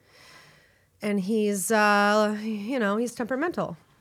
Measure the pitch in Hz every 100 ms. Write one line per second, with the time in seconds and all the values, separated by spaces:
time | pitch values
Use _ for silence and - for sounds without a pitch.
0 | _ _ - - - _ _ _ _ _
1 | 208 202 185 220 208 202 175 220 208 202
2 | 208 214 208 214 220 214 202 269 202 208
3 | 240 - 226 262 339 226 170 170 _ _